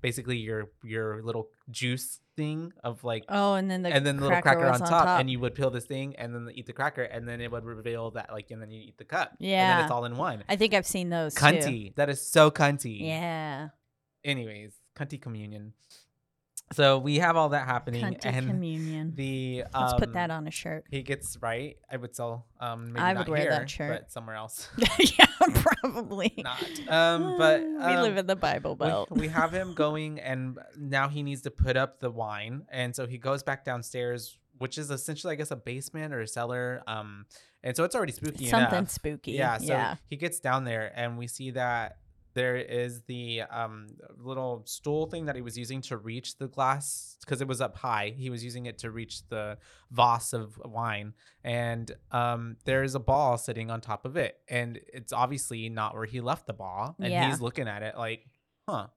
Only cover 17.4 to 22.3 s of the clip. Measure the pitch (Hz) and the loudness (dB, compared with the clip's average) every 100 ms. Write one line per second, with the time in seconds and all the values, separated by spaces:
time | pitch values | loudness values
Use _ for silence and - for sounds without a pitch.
17.4 | 156 143 131 123 - 120 202 185 127 127 | 6 4 2 -2 0 -2 -2 -2 -2 0
18.4 | 131 127 170 160 160 156 156 135 135 135 | 0 0 0 -4 -4 -4 -4 -4 -4 -4
19.4 | 131 127 120 131 127 123 120 143 165 160 | -4 -4 -4 0 2 4 2 0 -2 -2
20.4 | 151 - 170 156 - 139 131 139 - - | -6 -8 -8 -8 -6 -8 -4 -6 -6 -6
21.4 | 117 117 143 - _ 131 120 - 120 | -4 -4 -6 -12 _ -10 -10 -8 -6